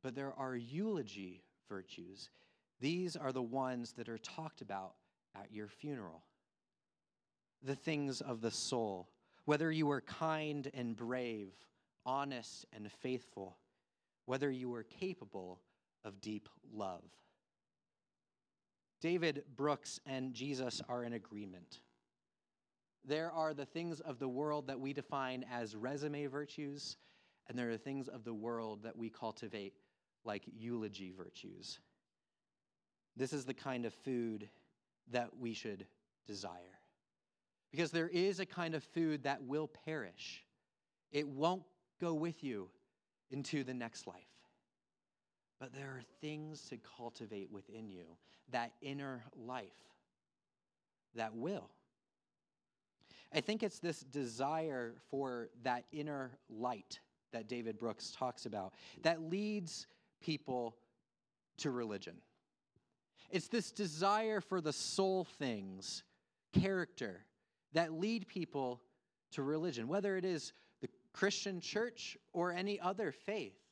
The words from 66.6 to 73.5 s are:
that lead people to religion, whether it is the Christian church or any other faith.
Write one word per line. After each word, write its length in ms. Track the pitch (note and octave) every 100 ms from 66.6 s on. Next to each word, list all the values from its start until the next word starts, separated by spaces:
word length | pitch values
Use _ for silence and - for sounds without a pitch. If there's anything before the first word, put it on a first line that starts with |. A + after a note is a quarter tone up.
| F#3 F#3+ E3 - A2+ F2+ - _ _ _ _
that 180 | D#3 E3+
lead 380 | D#3+ G3+ A3+ F3+
people 520 | F#3+ D#3 C#3+ B2+ A#2+ - _ _ _ _
to 120 | -
religion, 460 | C3+ D#3 F3 A#2+ A#2
whether 260 | F#3+ G3+ F#3+
it 80 |
is 300 | F#3 E3 - - - _
the 80 | - - _
Christian 480 | - G3 G3 G3+ F#3
church 580 | - G#3 A#3+ A#3 - - _
or 220 | E3+ F3
any 260 | F3 G3 G3+
other 320 | F3 G3 G3
faith. 460 | - - G#3+ A2+